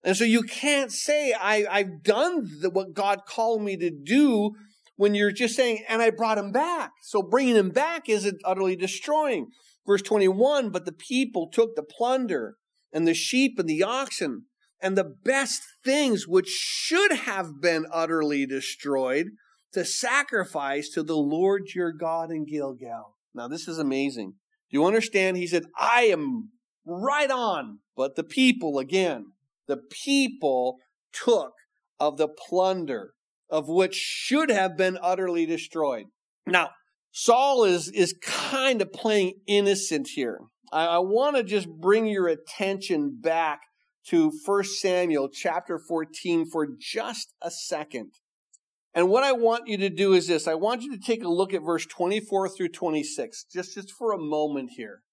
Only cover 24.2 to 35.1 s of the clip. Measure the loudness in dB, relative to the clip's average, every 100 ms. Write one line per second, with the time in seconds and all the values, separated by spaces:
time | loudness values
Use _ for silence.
24.2 | -12 -14 _ _ _ 2 4 4 2 0
25.2 | 2 0 0 -2 -2 -2 4 6 6 4
26.2 | 0 -4 -8 _ _ _ -12 -4 0 0
27.2 | 0 0 -2 -4 -6 -16 _ -6 -4 -4
28.2 | -4 2 4 4 -2 -4 0 0 0 -2
29.2 | -10 _ _ _ -8 -8 -6 -12 0 0
30.2 | 0 -2 0 0 -2 -6 _ _ _ -4
31.2 | 2 2 0 _ _ _ _ _ -2 0
32.2 | -2 -2 -2 2 2 0 -4 -8 -10 _
33.2 | _ _ _ -4 2 2 2 0 -6 -6
34.2 | 0 2 4 2 2 2 0 0 -2